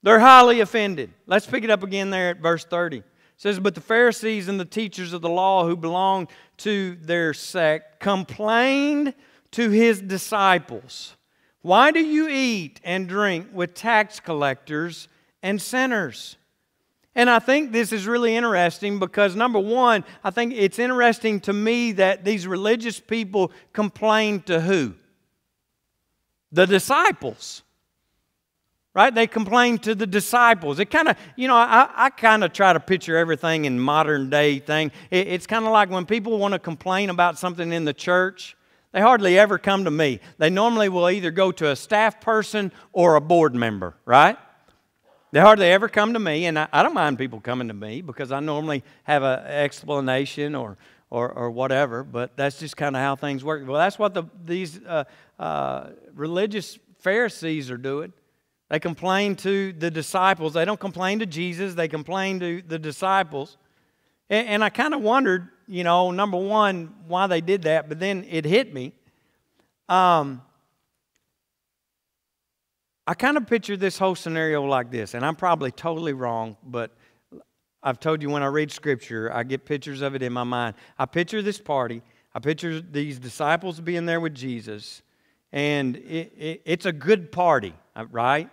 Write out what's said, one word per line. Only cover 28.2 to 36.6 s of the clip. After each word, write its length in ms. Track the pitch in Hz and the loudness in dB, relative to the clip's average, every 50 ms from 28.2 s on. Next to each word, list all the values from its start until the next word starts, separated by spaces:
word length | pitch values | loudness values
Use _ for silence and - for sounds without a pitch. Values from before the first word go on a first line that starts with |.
| _ _ _ _ _ _ _ _ _ _ _ _ _ _ _ | _ _ _ _ _ _ _ _ _ _ _ _ _ _ _
Right? 200 | 190 214 269 233 | 6 6 6 6
They 140 | 226 226 | 2 0
complained 560 | 220 - 226 220 185 220 240 240 240 233 - - | 2 0 -4 -2 2 4 4 4 4 2 0 -2
to 100 | 208 220 | -4 -2
the 140 | 196 226 | -2 -2
disciples. 720 | 196 180 208 - - - 247 240 233 226 180 165 143 139 151 | -2 -2 -2 -2 2 4 4 6 6 6 4 0 -6 -2 -4
It 100 | 202 - | -4 0
kinda, 260 | - 311 311 311 208 - - - - | 2 2 2 2 0 0 -6 -18 -8
you 120 | - 254 | -6 0
know, 80 | 262 254 | 4 4
I, 340 | 233 233 240 226 233 277 269 - | 4 6 6 6 6 6 6 2
I 140 | - 240 269 | 0 0 0
kinda 400 | - - - 226 220 214 196 165 | 0 2 4 4 4 4 2 -2
try 240 | - - 196 185 170 | 2 4 4 6 6
to 60 | 156 | 4
picture 360 | - - 190 175 - - 160 | 2 0 -2 -2 0 0 0
everything 500 | 165 170 165 160 135 - 165 160 156 151 | 0 2 2 -2 -2 0 -2 0 0 0
in 140 | 139 127 123 | -2 0 0
modern 500 | 127 139 147 156 160 151 151 139 135 131 | 0 2 2 2 2 2 0 -2 0 0
day 280 | 143 147 147 147 143 | 2 2 4 2 2
thing. 340 | 139 131 - 151 156 156 143 - - - - | 0 -2 -2 -2 -2 -2 -2 -6 -10 -8 -2
It, 160 | 180 180 190 | 0 0 0
it's 180 | - 180 180 - | 0 -4 -8 -6
kinda 240 | - 214 226 220 220 | -4 -4 -2 0 4
like 220 | 220 214 208 185 | 4 4 4 4
when 160 | 185 185 175 | 0 -6 -2
people 300 | - 214 233 196 233 226 208 | -2 -4 -4 -2 -2 -2 0
wanna 180 | 196 202 202 | 0 -2 -2
complain 540 | 170 | -4